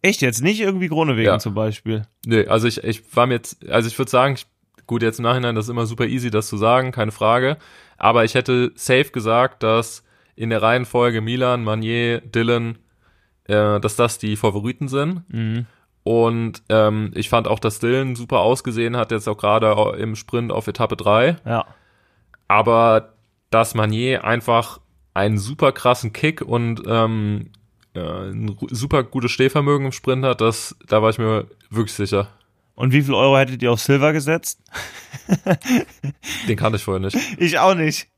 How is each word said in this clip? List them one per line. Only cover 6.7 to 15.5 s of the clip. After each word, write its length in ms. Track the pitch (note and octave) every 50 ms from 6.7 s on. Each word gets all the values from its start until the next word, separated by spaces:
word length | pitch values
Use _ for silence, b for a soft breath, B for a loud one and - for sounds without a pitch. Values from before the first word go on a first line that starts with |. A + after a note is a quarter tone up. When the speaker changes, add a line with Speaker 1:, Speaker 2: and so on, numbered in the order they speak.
| A#2+ B2+ B2+ B2+
Speaker 2:
keine 200 | B2+ B2+ A2 G#2+
Frage, 460 | - - A2 G#2+ A#2 B2 B2+ C3+ D3+ D3+ b b b b b b b
aber 260 | b - G#2+ A#2 A#2 A2+
ich 120 | A2+ -
hätte 360 | B2+ A#2+ - B2+ B2 B2 - -
safe 300 | - - - B2+ B2+ D3
gesagt, 580 | - - B2+ G#2 A2 A2+ A#2+ B2+ B2+ - _ -
dass 400 | A2 A2 A2+ A2+ - - - _ _ _ _ _ _ _
in 160 | - A2+ A2+
der 100 | A2+ G#2+
Reihenfolge 600 | G#2 A2+ A#2+ B2+ B2 - - B2 A#2+ A#2+ A2+ A2+
Milan, 420 | G#2+ A2+ A#2+ B2+ B2+ B2+ B2 A#2+ A2+
Magnier, 580 | G#2+ G#2+ A2 A2 A2 A#2 A#2+ A#2+ A#2+ A#2 A#2
Dylan, 560 | - - - A#2 A2+ A#2 A#2+ A#2 A#2 A#2 A2+ - _ _ _ _ _ _ _ _ _ _ _ _ _
äh, 340 | - G2+ G#2+ G#2+ G#2 G#2 G2+
dass 160 | G2+ A2 G#2
das 240 | - A#2+ A#2 - -
die 160 | - G#2+ G#2+
Favoriten 540 | G#2 - A2 F#2+ G#2 G2+ A#2+ B2+ _ D3+ C3
sind. 340 | C3 C#3 D3 D#3+ F#3 F3 F3 _ -
Speaker 1:
Mhm. 320 | A2+ A2+ A2